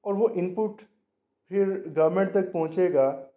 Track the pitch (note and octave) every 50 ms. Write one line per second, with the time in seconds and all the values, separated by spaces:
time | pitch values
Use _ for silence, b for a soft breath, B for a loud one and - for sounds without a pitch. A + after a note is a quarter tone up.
0 | _ G#3 G3 G3 A#3 A3+ A3+ F#3 F3 F3+ F3+ G#3+ G#3+ G#3 G#3 - - _ _ _
1 | _ _ _ _ _ _ _ _ _ _ F#3 G3 G3 G3 G3 - - D#3+ D3+ D#3
2 | D#3+ D#3+ F3 G3 G3 F#3+ F#3+ G3+ F#3 F3+ - E3+ D#3+ D#3+ D#3+ F3+ F#3 F3+ F3+ C#3
3 | C3+ D3+ - - - - _